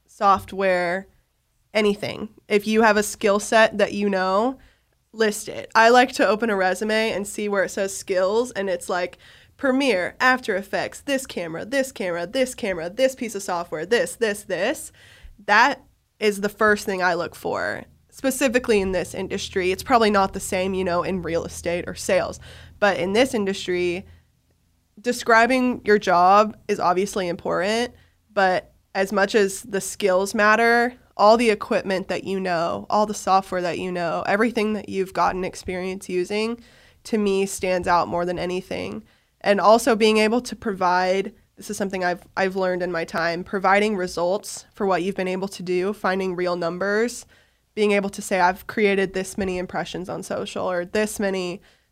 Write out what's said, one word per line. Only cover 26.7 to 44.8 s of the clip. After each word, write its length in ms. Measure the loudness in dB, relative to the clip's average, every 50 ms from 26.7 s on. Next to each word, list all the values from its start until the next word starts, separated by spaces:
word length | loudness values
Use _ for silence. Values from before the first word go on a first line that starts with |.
| -2 0
obviously 480 | 2 0 2 2 0 -2 -2 -4 -2 -2
important, 680 | -4 -4 -4 -4 -2 -2 0 0 0 -2 -2 -4 -6 -14 _ _ _ _ _ _ -2
but 400 | 2 2 2 2 0 -2 -6 _ _ _ _ -4
as 160 | -2 -2 0
much 240 | 2 0 2 2 4
as 280 | 2 2 2 0 -6 -10
the 180 | -6 -6 -6
skills 520 | -6 -6 -6 -2 0 2 2 2 2 0 0
matter, 600 | 2 4 4 6 6 4 4 4 4 2 0 -2 -8 _ _ -2 4
all 180 | 6 6 8
the 140 | 8 6 4
equipment 580 | 2 2 0 -2 -2 -2 0 0 -2 -2 -2 -4
that 160 | -6 -6 -4
you 160 | -4 -4 -4
know, 460 | -2 -2 -2 -2 -2 -2 -4 -6 -6 -2
all 160 | 0 0 0
the 80 | 0 -2
software 480 | -4 0 2 2 2 2 0 -4 -4
that 160 | -2 -2 -4 -4
you 140 | -4 -4
know, 320 | -4 -4 -4 -2 -2 -2 -2
everything 460 | 0 0 2 2 2 0 0 0 0
that 160 | -2 -4 -6 -6
you've 260 | -4 -4 -4 -4 -2
gotten 300 | 0 0 0 0 -2 -6
experience 640 | -6 -8 -10 -10 -8 -8 -6 -6 -6 -8 -10 -8 -6
using, 540 | -4 -4 -2 -2 -2 -2 -2 -2 -4 -8 -12 -20 -20 -20 _ _ _ _ -10
to 140 | -4 -2 0
me, 280 | 0 2 2 0 0
stands 440 | -2 -4 -4 -2 -2 -2 -2 0 2
out 180 | 2 2 2 0
more 160 | -2 -2 -2
than 160 | -2 -4 -4
anything. 640 | -4 -6 -6 -6 -8 -8 -8 -8 -8 -8 -10 -12 -14 _ _ _ _ _ _ _
And 200 | 0 2 2 4
also 340 | 6 6 6 6 6 2 2
being 220 | 4 4 4 4 4
able 240 | 4 2 2 0
to 140 | -2 -4 -10
provide, 800 | -8 -6 -6 -4 -2 0 2 2 2 2 2 0 0 -2 -4 -8 _ _ _ _
this 140 | -18 -12 -10
is 80 | -6 -4
something 260 | -4 -4 -4 -2 -2
I've, 240 | -2 -2 -4 -8 -10 -4
I've 220 | -2 -2 -2 0 0
learned 260 | -2 0 0 -2 -2
in 80 | -4
my 140 | -4 -4 -6
time, 400 | -4 -4 -4 -2 -2 -2 -4 -6
providing 500 | -6 -6 -2 2 4 4 4 4 2 0
results 720 | -2 -4 -4 -4 -2 0 0 0 -2 -4 -8 -14 -14 -16 _ _
for 120 | -4